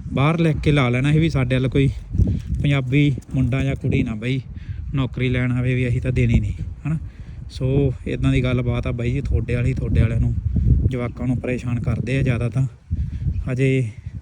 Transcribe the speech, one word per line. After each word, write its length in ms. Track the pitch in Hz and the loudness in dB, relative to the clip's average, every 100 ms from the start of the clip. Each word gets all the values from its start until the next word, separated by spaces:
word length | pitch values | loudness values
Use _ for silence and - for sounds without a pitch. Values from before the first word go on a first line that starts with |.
| - | -6
ਬਾਹਰ 260 | 123 139 160 | 0 2 4
ਲਿਖ 160 | 165 139 | 2 2
ਕੇ 160 | - | 2
ਲਾ 160 | 147 127 | 4 2
ਲੈਣਾ 240 | 123 143 | 2 2
ਸੀ 60 | 151 | 4
ਵੀ 100 | 165 | 4
ਸਾਡੇ 240 | 139 123 | 2 2
ਵੱਲ 140 | 131 127 | 2 2
ਕੋਈ 200 | 139 135 - - - 92 - - - | 2 2 0 -4 2 2 2 -2 0
ਪੰਜਾਬੀ 500 | 139 143 127 139 147 123 - | 2 2 2 2 2 0 -4
ਮੁੰਡਾ 280 | 131 127 131 | -2 0 0
ਜਾਂ 100 | 135 135 | 0 -2
ਕੁੜੀ 260 | 131 139 | 0 0
ਨਾ 120 | 127 | 0
ਬਈ 260 | 110 120 135 - - - - - | -2 -2 -4 -4 -12 -10 -10 -6
ਨੌਕਰੀ 340 | 139 131 - 127 | -2 -2 -2 0
ਲੈਣ 240 | 127 123 | 0 0
ਆਵੇ, 220 | 123 123 | 0 0
ਵੀ 140 | 127 127 | 0 0
ਅਸੀਂ 120 | 120 | 0
ਤਾਂ 120 | 131 | 0
ਦੇਣੀ 280 | 127 120 117 | 2 4 4
ਨਹੀਂ 120 | 107 - - - 143 | 2 -2 -8 -6 -4
ਹਨਾ। 120 | 160 - - - - - | -4 -6 -12 -14 -14 -12
ਸੋ 420 | - 131 139 135 127 - | -4 0 2 2 0 -6
ਇੱਦਾਂ 260 | 131 131 | -2 0
ਦੀ 100 | 135 | 2
ਗੱਲਬਾਤ 420 | 127 127 120 120 127 | 2 0 0 -2 -2
ਆ 60 | |
ਬਾਈ 200 | 120 117 | -2 -2
ਜੀ, 80 | 131 | -2
ਤੁਹਾਡੇ 340 | - 117 113 | 0 0 0
ਵਾਲੀ, 200 | 120 123 | 0 0
ਤੁਹਾਡੇ 260 | 123 120 113 | 0 2 2
ਵਾਲਿਆਂ 200 | 117 113 | 4 2
ਨੂੰ 140 | 120 117 - - - - - | 0 0 -2 0 4 4 4
ਜਵਾਕਾਂ 360 | 127 120 - 123 | 0 -4 -4 -2
ਨੂੰ 100 | 120 | -2
ਪਰੇਸ਼ਾਨ 440 | 120 123 123 120 | -2 -4 -4 -4
ਕਰਦੇ 380 | 117 113 110 135 | -2 -4 -2 0
ਆ 40 | |
ਜ਼ਿਆਦਾ। 260 | 131 123 120 | 0 0 0
ਤਾਂ 180 | - 135 - - - - - - - - | 0 -2 -4 -6 -4 -4 -4 -2 -2 -2
ਹਜੇ 400 | 127 135 131 120 104 - - | 0 2 2 0 -6 -12 -14